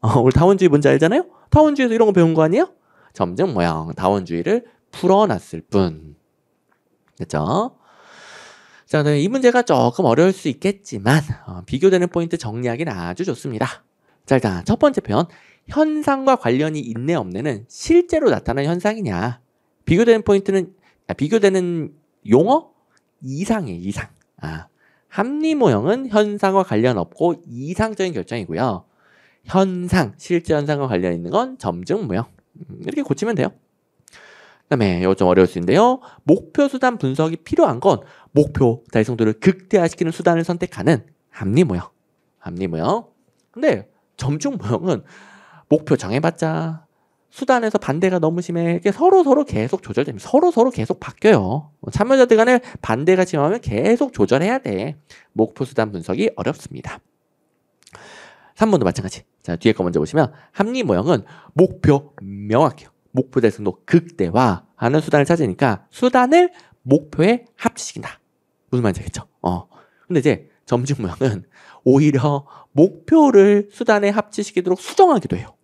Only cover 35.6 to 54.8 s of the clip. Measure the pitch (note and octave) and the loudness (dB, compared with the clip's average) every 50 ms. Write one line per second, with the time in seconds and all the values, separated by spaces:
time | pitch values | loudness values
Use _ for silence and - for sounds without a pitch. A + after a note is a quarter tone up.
35.6 | E2+ F2+ B2 F3 A3 A#3+ B3+ C4 - - - _ _ - - - - - _ - | -2 0 2 4 4 2 0 -2 -8 -20 -20 _ _ 2 2 2 2 -8 _ 0
36.6 | C#4+ C#4 C#4 C4 C4 B3+ A#3+ - - C3 C3 C#3+ D#3 D#3+ E3 - _ - - F4 | 0 0 0 -2 -2 -2 -2 -2 -4 -4 -2 0 -2 -2 -2 -8 _ -6 0 2
37.6 | E4 G3+ B2+ A#2+ - G3 D#3 G#2 - - - _ _ _ _ C#3+ D3+ D3+ - - | 2 2 2 0 2 2 2 2 -2 -14 -20 _ _ _ _ 2 2 2 2 2
38.6 | C#3 A#2+ A2+ A#2 _ _ - A#2 A2 A2 B2 A2+ A2+ G#2+ G#2+ - - F#3+ F#3 - | 2 2 2 -2 _ _ 0 0 0 0 0 0 0 0 0 0 0 0 0 0
39.6 | - _ - G3+ E3+ E3 - - F3+ E3 D#3+ - E3+ F3+ E3+ E3 E3 - F3 E3+ | -6 _ 0 0 2 0 -2 -2 -4 -4 -4 -2 0 0 2 2 0 -4 -4 -6
40.6 | F3+ F3+ - - F#2 C3+ E3 A#2 - _ _ _ _ _ _ - G2+ F#2+ G#2 C#3+ | -6 -10 -8 -2 0 2 2 0 0 _ _ _ _ _ _ -10 -6 -2 2 2
41.6 | F3+ C#3 F#2+ F2 E2 - _ _ _ _ _ _ _ _ _ _ _ F2 F2 F2 | 2 2 0 -6 -6 -10 _ _ _ _ _ _ _ _ _ _ _ -16 -10 -8
42.6 | F#2+ F2+ E2 D#2+ E2 A#2 F#3+ A#3 A3+ _ _ _ _ _ _ _ _ _ _ A3 | -6 -6 -4 -4 -2 -2 -2 -4 -6 _ _ _ _ _ _ _ _ _ _ -2
43.6 | C4+ D#4 F3 G2 - _ _ _ _ _ _ - - B2+ C#3+ D#3+ - F#3 F#3 - | 0 0 0 0 -6 _ _ _ _ _ _ -8 -6 -6 -6 -4 -6 -6 -8 -6
44.6 | G2 G2+ A#2+ - E3 F#3 D#3+ G2 - _ - - - - - - _ _ _ - | -6 -4 -4 -4 -2 -4 -4 -4 -6 _ -20 -20 -20 -20 -20 -20 _ _ _ -20
45.6 | _ _ D3 D#3 D3+ - D3+ B2+ - F#2 G#2+ C3+ D#3 E3 E3 - - D#3+ D#3+ D#3+ | _ _ 0 0 2 0 -2 -2 -2 -4 -4 -2 -2 -2 -4 -2 -4 -4 -4 -4
46.6 | D#3+ E3 D#3+ D#3+ _ _ _ _ _ _ _ _ _ _ _ - C#4 B3 C4 B3 | -6 -6 -8 -12 _ _ _ _ _ _ _ _ _ _ _ -12 -2 0 0 0
47.6 | A3+ A3 G#3+ G#3 - - E3+ D#3+ F3 F#3+ F#3 F3+ D#3+ D#3 E3 F3 F3 - F3 E3+ | 0 -2 -4 -4 -4 -2 -4 0 0 0 0 0 0 -2 -2 -2 -6 -6 -6 -4
48.6 | E3+ E3+ E3+ F3 E3+ G3+ G3+ - D4+ F#4 G4 F#4+ F4 C#4 B3+ C#4+ C#4+ - - A2 | -2 -2 -2 0 -2 -2 -2 2 2 4 4 4 6 4 4 2 2 -2 -4 -4
49.6 | A2 - - - - - G2+ - C#3 D3 A#2+ A#2+ - - - C#4+ D#4+ F4+ E4 A#3 | -4 -2 -4 -6 -6 -4 -2 -2 -2 -2 -6 -12 -10 0 2 4 4 4 4 4
50.6 | A3+ C4 B3+ - - - F#3 - - - - _ - G#3+ G#3+ C3 G2 F#2 A2+ D3+ | 2 2 2 -4 -4 -4 -6 -8 -8 -18 -18 _ 4 4 4 4 4 0 -4 -6
51.6 | D3+ - _ _ - - - - G3+ A#3+ C4+ C4+ B3+ B3 A3+ G#3+ A3+ A#3+ B3+ A#3+ | -8 -10 _ _ -16 -8 -2 -2 0 2 4 4 6 6 6 4 6 4 2 2
52.6 | B3 - - - - - - A#2+ D3 E3 F#3 F#3 F#3 F3+ - D3+ C#3 D3+ G3+ A#3+ | 0 -4 -18 -14 -4 -4 -4 0 2 2 2 2 2 0 0 0 0 0 -2 -4
53.6 | - - A2 G#2 C#3 G3 A#3 A#3+ D4 C4 A#3+ - G2+ F2+ B2 C3+ E3 G3+ B3 C4+ | -6 -4 -4 -2 2 2 2 2 0 -4 0 -2 0 2 2 0 0 0 -2 -4
54.6 | C4 - G2+ F#2 | _ -6 -6 -4